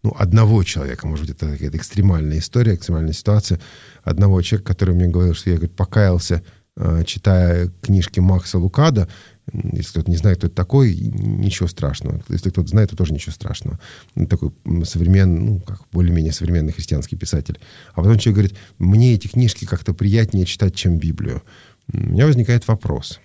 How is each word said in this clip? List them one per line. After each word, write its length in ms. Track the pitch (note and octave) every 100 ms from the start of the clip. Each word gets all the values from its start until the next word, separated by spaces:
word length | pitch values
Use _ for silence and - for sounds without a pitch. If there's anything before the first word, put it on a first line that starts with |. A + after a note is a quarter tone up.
ну, 100 | G#2+ -
одного 460 | F#2 G#2 A2 A2
человека, 420 | E2+ - C2+ B1 D2+
может 200 | D2+ D2+
быть, 100 | -
это 160 | D#2
какая-то 240 | D2 C#2+ D2
экстремальная 640 | - - G2 E2+ D2+ D#2
история, 360 | - B2 A2+
экстремальная 400 | F#2 - E2 D#2+
ситуация, 460 | D#2 - G#2 - E2+ - - - -
одного 400 | - D#2 G2+ F#2+
человека, 300 | E2+ G#2+ -
который 240 | F#2+ F#2 F2+
мне 100 | F2+
говорил, 280 | F2 F2+
что 160 | E2 -
я, 60 | E2+
говорит, 200 | E2 -
покаялся, 680 | F#2+ - G2+ F2 - E2+ - _ _ -
э, 280 | - E2 E2
читая 640 | - - F#2 F2+ F2 F2 -
книжки 360 | - G2 E2+ -
Макса 400 | F#2 F#2 - F#2
Лукада. 500 | F2 - D#3 A#2+ F2 - - _ -
Если 380 | - - - E2
кто-то 200 | E2 D#2+
не 60 | E2+
знает, 220 | F2+ F2
кто 80 | E2+
это 80 |
такой, 400 | - F2+ C#3 B2+
ничего 760 | F2 G#2+ G2+ G2+ G2+ G2 - F2+
страшного. 540 | F2+ C#2+ C#2+ - E2 -
Если 220 | F2+ F#2+
кто-то 180 | F#2 D2+
знает, 220 | F#2+ G#2+
то 60 | -
тоже 160 | E2+
ничего 200 | D2+ -
страшного. 480 | D#2+ - - - - - - _
Ну, 120 | - -
такой, 260 | F#2+ E2 -
м, 200 | - E2
современ-, 600 | E2 E2 E2+ F#2+ F#2+ E2
ну, 160 | A2 G2+
как 220 | F2 F#2+ _
более-менее 420 | E2+ F2 E2+ D#2+
современный 400 | D2+ D#2+ F2 D#2
христианский 440 | E2 D#2+ D2 C2+ F2
писатель. 420 | - D#2 - - - - -
А 80 | -
потом 160 | F2+ A2
человек 180 | A#2 G2+
говорит: 220 | G2 - - _
«Мне 360 | F2+ G#2+ B2
эти 120 | A2+ -
книжки 380 | B2 B2 -
как-то 280 | - F2+ -
приятнее 540 | F2 G2 A2 A2 G2 F2+
читать, 280 | - G2 -
чем 220 | F#2 E2
Библию». 440 | E2 - - - _ - - _ -
У 60 | -
меня 280 | - - D3
возникает 400 | B2+ G#2+ A#2+ -
вопрос. 520 | A2+ - C2+ - -